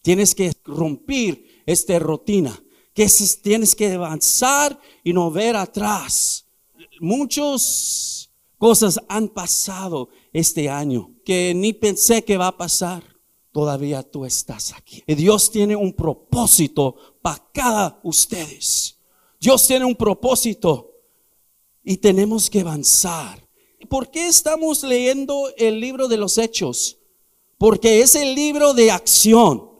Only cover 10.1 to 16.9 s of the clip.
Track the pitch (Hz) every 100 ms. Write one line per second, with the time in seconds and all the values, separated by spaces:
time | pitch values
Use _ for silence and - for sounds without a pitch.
10.1 | _ _ 160 165 - 147 143 147 123 95
11.1 | _ - 185 180 175 208 214 214 190 -
12.1 | 226 220 196 180 - 175 - 180 180 -
13.1 | _ _ _ _ 147 147 139 143 139 131
14.1 | 139 131 - - 110 - - _ - -
15.1 | 151 175 208 - 214 208 208 190 - 160
16.1 | 135 _ 240 226 - 147 - 135